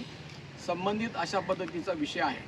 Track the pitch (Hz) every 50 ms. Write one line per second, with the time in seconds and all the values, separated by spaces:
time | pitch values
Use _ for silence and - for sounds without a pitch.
0 | 240 - - - - - - - - - - - - - 175 175 185 202 208 214
1 | 226 226 - - 175 - - 190 170 170 185 175 185 160 165 170 147 190 175 156
2 | 147 139 - 175 165 143 123 107 -